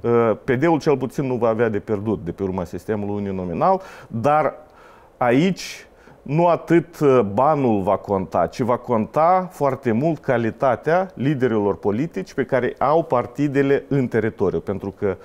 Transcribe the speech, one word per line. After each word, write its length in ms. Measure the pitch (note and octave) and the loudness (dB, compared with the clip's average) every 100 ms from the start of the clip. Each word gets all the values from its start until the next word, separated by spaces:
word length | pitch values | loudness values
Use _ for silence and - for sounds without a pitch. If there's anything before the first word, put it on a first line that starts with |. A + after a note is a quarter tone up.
uh, 340 | A#2+ A#2 A#2 G2+ | 2 4 4 0
P 60 | - | 0
D-ul 300 | B2 E3+ D#3 | 0 2 2
cel 160 | D3 C#3 | 2 0
puțin 300 | C3 - C3+ | -2 -4 -4
nu 80 | |
va 140 | B2 A#2 | 0 0
avea 200 | A2 A#2 | 2 0
de 100 | G2+ | -2
pierdut 460 | - G#2 A2 G2 | -4 -4 -2 -4
de 80 | E2 | -4
pe 100 | E2 | -6
urma 220 | G2 F#2 | -4 -4
sistemului 500 | F2 F2+ - G#2+ G2+ | -6 -8 -6 -6 -4
uninominal, 640 | G#2 G2 F#2+ F2+ E2+ E3 F#3+ - - - | -6 -6 -6 -6 -2 0 0 -4 -20 -12
dar 480 | A#2 C3+ D3+ C#3+ - - - - - - _ | -4 0 2 0 -4 -16 -20 -20 -20 -20 _
aici 680 | B2 C3 F#3+ F3+ - - - - - - | 2 2 2 -2 -10 -16 -20 -20 -20 -18
nu 240 | - D3+ F3 | -4 0 2
atât, 520 | D#3+ - E3+ - - | 0 2 2 2 0
uh, 220 | D3 B2+ G2+ | 4 4 4
banul 500 | G2+ C#3+ D3+ B2+ G#2 | 2 2 2 2 2
va 140 | F#2+ F#2+ | 2 0
conta, 500 | - F#2+ F2+ G2 E2+ | 0 -2 0 -2 -2
ci 140 | - | -2
va 160 | A#2+ A#2+ | -2 -2
conta 720 | - A2+ G#2 D3+ E3 F#3 F3+ | 0 -2 0 2 2 2 -2
foarte 400 | - C#3+ B2+ B2 | -4 -2 -2 -2
mult 260 | A2 D#3+ D3+ | 0 0 -2
calitatea 920 | - A#2+ A2+ - C3+ A2+ D3+ F3+ F#3+ | -2 0 -2 0 0 0 0 -2 -2
liderilor 640 | - C3 C#3 B2 A2 G2+ F2+ | -4 -4 0 0 2 0 0
politici 580 | G#2 G#2+ E3+ F#3+ F3+ | -2 -2 -4 -6 -8
pe 100 | - | -6
care 300 | B2 B2+ A#2 - | -2 0 -2 -2
au 240 | C3 D#3+ | 0 0
partidele 840 | - B2 - - D3 C3+ C#3 C#3 - | 0 -2 -2 -4 0 0 2 0 0
în 180 | C#3 B2 | -2 0
teritoriu, 540 | A2+ A2 - F#2+ E2+ | -2 -2 -2 -2 -2
pentru 340 | - F#2+ G2 - | -4 -6 -8 -4
că 180 | G2+ F2+ | -4 -4